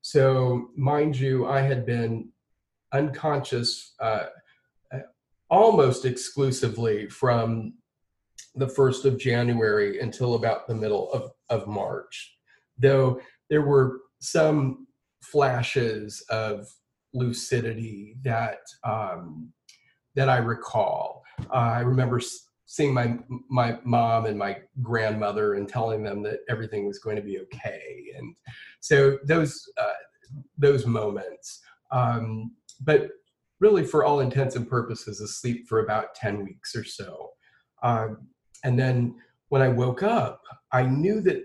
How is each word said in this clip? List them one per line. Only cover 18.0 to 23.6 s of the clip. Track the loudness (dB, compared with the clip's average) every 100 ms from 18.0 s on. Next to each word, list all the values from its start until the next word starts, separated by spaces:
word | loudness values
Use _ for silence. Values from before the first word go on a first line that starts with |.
| -16 -8
that, | -4 -2 -2 -6 -16 -10
um, | -6 -4 -6 -8 -12 -16 -18 _ _ _ _ _ _
that | 0 2
I | 2
recall. | 0 -4 -4 -2 0 -2 -6 -10 _ -12 -4
Uh, | 0 0 0
I |
remember | 2 2 2 -2
s-, | -4 -14 _ _
seeing | _ 0 2
my, | 2 0 -2 -8 -12 -2
my | 0